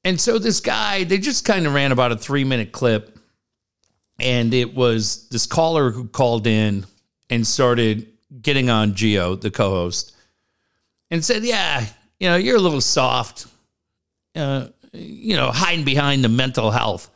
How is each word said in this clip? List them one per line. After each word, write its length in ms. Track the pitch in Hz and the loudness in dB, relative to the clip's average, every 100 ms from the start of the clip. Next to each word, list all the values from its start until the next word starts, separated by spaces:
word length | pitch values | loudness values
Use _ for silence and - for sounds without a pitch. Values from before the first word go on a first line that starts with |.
And 160 | 185 180 | -2 0
so 180 | - 226 | 0 0
this 220 | 220 180 | 0 -2
guy, 440 | - - 214 196 | -2 -2 -2 -2
they 140 | 175 196 | 0 0
just 260 | 240 240 | 0 -2
kinda 240 | - 196 156 | 0 2 2
ran 200 | 139 139 | 2 2
about 200 | 123 123 | 2 2
a 40 | 113 | 0
three-minute 560 | - 139 135 127 104 | -2 -2 0 -2 -4
clip. 460 | - 123 107 - - _ _ _ _ _ _ _ _ _ - | -2 0 0 -2 -20 _ _ _ _ _ _ _ _ _ -4
And 340 | 127 123 117 | -2 0 2
it 200 | 123 120 | 0 0
was 540 | 123 123 113 104 - - | 0 2 2 -2 -8 -8
this 140 | 120 - | -6 -2
caller 440 | - 160 165 131 | 0 0 2 0
who 160 | 113 117 | -2 -10
called 400 | - 127 117 113 | 0 0 2 2
in 400 | 110 107 98 92 _ _ _ _ | 2 2 -2 -6 _ _ _ _
and 140 | 120 110 | -2 -2
started 600 | - 127 120 113 107 - _ _ 135 | 2 2 4 2 0 -6 _ _ -8
getting 280 | 143 139 127 | -2 0 2
on 240 | 113 107 | 2 2
Geo, 400 | 98 110 104 87 | 2 2 2 0
the 160 | 95 107 | -4 -6
co-host, 600 | - 101 95 87 87 - _ _ _ _ _ _ _ _ _ _ | -2 0 0 -2 -6 -10 _ _ _ _ _ _ _ _ _ _
and 140 | 165 | -4
said, 180 | 160 214 | -2 -2
"Yeah, 420 | 233 220 170 143 110 - _ _ | 0 -2 -2 -2 -6 -10 _ _
you 80 | 185 | 0
know, 80 | 175 | 2
you're 200 | 220 240 | 2 2
a 20 | |
little 220 | 180 143 | 2 0
soft, 640 | - - 127 123 117 - - _ _ _ _ _ _ _ _ 160 | 0 0 0 0 -4 -12 -20 _ _ _ _ _ _ _ _ -6
uh, 300 | 143 135 - _ _ | -4 -4 -6 _ _
you 420 | - - - - | -18 -16 -10 -4
know, 160 | 175 127 | 0 0
hiding 340 | 120 175 170 | 0 0 0
behind 380 | 139 135 143 139 | 0 2 2 2
the 60 | 120 | 4
mental 420 | 120 131 127 110 | 2 0 0 0
health." 400 | 113 110 87 - | 2 0 -4 -10